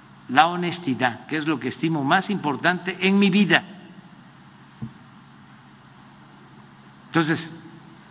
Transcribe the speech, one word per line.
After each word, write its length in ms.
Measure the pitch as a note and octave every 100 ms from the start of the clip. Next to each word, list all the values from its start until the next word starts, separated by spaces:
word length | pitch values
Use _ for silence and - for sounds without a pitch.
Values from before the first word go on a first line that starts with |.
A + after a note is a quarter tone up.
| - - -
la 180 | C3 E3
honestidad, 800 | F3 F3 E3 C#3 A#2+ B2 A#2+ -
que 100 | D#3
es 100 | D3+
lo 140 | D3
que 80 | B2+
estimo 340 | - E3 D#3+
más 280 | C3+ F#3 F#3
importante 760 | F#3 D3 B2+ D#3+ F3+ F3 F3+ F#3+
en 120 | G3
mi 120 | G3
vida. 340 | G3 F#3+ D3+ - - - - - - - - - - - - - - - - - - - - - - - - - - - - - - - - - - -
Entonces, 420 | D#3+ D#3+ D#3+ - - - - - - -